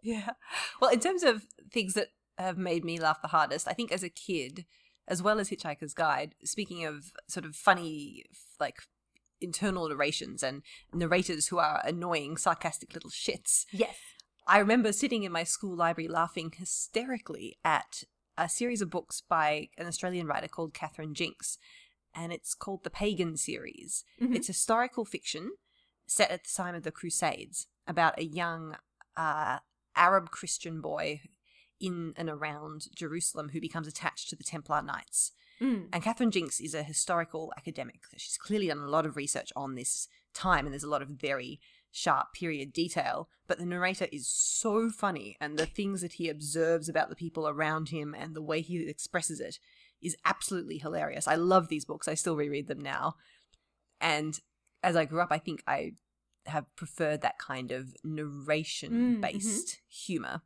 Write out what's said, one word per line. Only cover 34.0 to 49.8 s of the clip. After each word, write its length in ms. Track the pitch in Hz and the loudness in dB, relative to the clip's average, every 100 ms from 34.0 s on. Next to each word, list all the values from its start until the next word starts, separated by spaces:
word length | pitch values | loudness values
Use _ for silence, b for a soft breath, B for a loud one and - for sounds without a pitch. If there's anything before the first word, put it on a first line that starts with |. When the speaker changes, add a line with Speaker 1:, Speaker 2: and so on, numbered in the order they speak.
| 170 - - | -4 -4 -10
Speaker 1:
to 60 | - | -8
the 80 | |
Templar 380 | - 165 - 147 | -8 -8 -2 -2
Knights. 500 | 143 139 - - - _ b b | 0 -8 -4 0 0 _ b b
Speaker 2:
Mm. 280 | 262 226 170 | 0 0 0
Speaker 1:
And 100 | 170 | -2
Catherine 280 | 202 233 233 | 0 2 4
Jinks 300 | 196 160 - | 4 0 -4
is 140 | 156 | -4
a 80 | 156 | -6
historical 680 | 147 151 - 175 165 165 160 - | -4 -2 2 2 0 -4 -8 -10
academic. 460 | - 156 123 - - - | -10 -8 -8 -10 -20 -14
She's 220 | - - | -8 -8
clearly 300 | - 214 190 | -2 0 0
done 100 | 147 | -2
a 100 | 147 | 2
lot 160 | 151 | 2
of 120 | 156 147 | 2 -2
research 360 | 139 135 - - | -4 -4 -4 -6
on 180 | 139 | -6
this 340 | 127 123 - - b b | -6 -4 -4 -6 b b
time, 320 | - 190 170 | -4 2 4
and 80 | 143 | 2
there's 120 | 139 | -6
a 40 | 147 | -2
lot 140 | 147 | -2
of 60 | 135 | -2
very 520 | 139 143 139 127 147 b b b | -6 -2 -2 -4 -12 b b b
sharp 420 | - - 139 143 | -4 2 2 2
period 380 | - 170 151 139 | -2 -4 -2 -4
detail, 560 | - 175 - 135 - 160 _ _ | -2 0 0 0 -2 -6 _ _
but 120 | 175 | -2
the 80 | 175 | 0
narrator 400 | 175 180 190 185 | 2 2 2 -2
is 160 | 147 - | -4 -4
so 640 | - - - 226 214 226 | 0 2 2 4 4 2
funny, 460 | 214 202 160 101 - | 2 0 0 -6 -8
and 180 | 151 151 | -6 0
the 80 | 160 | -2
things 340 | - 196 196 | 0 -2 -2
that 100 | 175 | -6
he 140 | - 165 | -4 -4
observes 600 | 151 151 156 160 170 156 | -4 -4 2 4 2 2
about 200 | 156 - | 0 0
the 80 | 160 | -2
people 320 | 170 160 156 | -8 -2 -2
around 400 | 147 156 156 160 | 0 0 0 -2
him 260 | 160 147 147 | -4 -6 -8
and 180 | 160 | -10
the 80 | 156 | -8
way 180 | 151 160 | -2 -2
he 280 | 165 175 160 | 0 -4 -4
expresses 520 | 151 - 180 - 156 | -6 -4 -2 -2 -4
it 180 | - - b b | -8 -10 b b